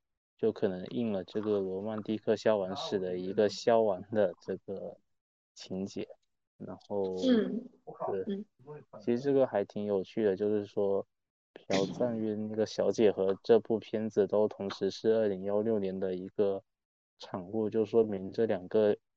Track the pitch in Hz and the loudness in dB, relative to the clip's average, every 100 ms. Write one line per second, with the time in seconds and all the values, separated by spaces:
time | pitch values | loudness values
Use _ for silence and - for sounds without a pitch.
0 | _ _ _ _ 113 - 104 92 - 127 | _ _ _ _ -2 0 -2 -2 -6 -4
1 | 117 98 87 107 107 104 95 95 107 107 | -2 -2 -4 -4 0 0 0 -4 -6 -6
2 | 104 107 - 104 113 107 92 95 - 101 | -4 -4 0 0 2 2 0 -4 -4 -2
3 | 92 90 92 101 104 98 - 117 110 90 | -2 -4 -2 2 2 2 4 4 4 0
4 | 101 107 95 - - 95 - 95 92 - | -2 2 2 0 -8 -8 -8 -10 -10 -14
5 | _ _ _ _ _ - - 92 98 98 | _ _ _ _ _ -20 -10 -6 -6 -6
6 | - - _ _ _ _ 101 98 - 208 | -10 -14 _ _ _ _ -14 -14 -6 -2
7 | 95 92 262 233 190 214 - - - - | -2 0 2 4 2 -4 -10 -16 -18 -10
8 | - 202 214 196 220 _ 139 151 - - | -6 -4 -4 -6 -10 _ -18 -18 -18 -8
9 | 110 120 143 135 127 104 98 104 104 101 | -2 -2 0 2 2 0 -4 -4 -2 -2
10 | 90 - 107 95 104 107 104 - 98 98 | -2 0 0 2 0 0 -2 -2 0 0
11 | - _ _ _ _ - - 98 95 - | -4 _ _ _ _ -18 -2 0 0 -2
12 | 120 113 110 107 107 110 104 - 101 98 | -2 -2 -2 -4 -4 -2 -2 0 0 4
13 | 107 95 95 98 - 113 - 110 - 110 | 4 4 2 0 4 4 4 -2 -2 -4
14 | 110 107 95 104 107 - 98 - 98 - | -2 2 2 4 2 0 -6 -2 -4 0
15 | 113 113 107 92 98 104 110 110 95 95 | 2 2 2 -2 -2 0 0 0 -2 -2
16 | 95 90 95 - 101 95 - _ _ _ | -4 -4 -6 0 0 0 -6 _ _ _
17 | _ _ - 98 90 110 107 110 104 117 | _ _ -12 -10 -6 -4 0 0 2 4
18 | 110 98 95 95 113 98 90 110 104 104 | 2 0 -6 -2 0 -2 0 4 4 2
19 | _ | _